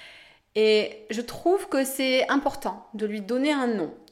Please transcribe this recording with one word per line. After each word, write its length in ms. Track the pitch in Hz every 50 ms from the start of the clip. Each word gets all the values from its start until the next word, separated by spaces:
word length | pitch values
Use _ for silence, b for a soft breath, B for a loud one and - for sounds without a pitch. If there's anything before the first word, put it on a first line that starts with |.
| B B B B B B B B B _ _
Et 500 | 214 220 214 214 214 202 - - - - -
je 100 | 226 233
trouve 480 | 240 - - - - 330 370 392 - -
que 140 | - 269 269
c'est 440 | 269 - - 262 262 254 262 - -
important 560 | 262 277 - 277 - - - 202 190 208 - - -
de 100 | 208 214
lui 160 | 208 208 214
donner 300 | 196 190 240 254 269 302
un 160 | 294 277 254 240
nom. 260 | 226 196 160 - - - - -